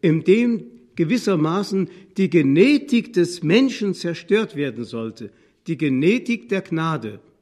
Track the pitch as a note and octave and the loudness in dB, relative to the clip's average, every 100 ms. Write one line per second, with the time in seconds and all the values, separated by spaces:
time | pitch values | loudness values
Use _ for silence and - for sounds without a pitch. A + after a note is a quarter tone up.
0 | F3 D#3+ D#3 G#3 A#3+ A3+ - - _ - | 2 2 4 4 4 -2 -6 -20 _ -4
1 | D#3+ A#3+ - F#3 D#3 F3 G3 G3 F#3 - | -2 0 0 0 0 -2 -2 -2 -4 -6
2 | - - F#3+ E3 C#3 C#3 A3+ D4 - A#3+ | -16 -2 2 4 4 4 6 4 2 0
3 | - F3+ F3 - D3 G3+ C4+ A3+ G3+ F#3 | 0 -2 -2 -2 2 4 2 0 -4 -4
4 | E3+ E3 - G#3 A3 C#3+ C#3+ A2+ A#2 A#2 | -6 -8 -2 -2 -2 -6 -6 -6 -10 -8
5 | A2+ A2 G#2+ _ _ _ - D#3 D3+ C3 | -10 -12 -18 _ _ _ -10 -4 -2 2
6 | D#3 A#3+ - A#3 - G3 F#3 D#3+ E3 D#3 | 2 2 0 -6 -4 -6 -4 -4 -2 -4
7 | A2 G#2 _ _ | -8 -14 _ _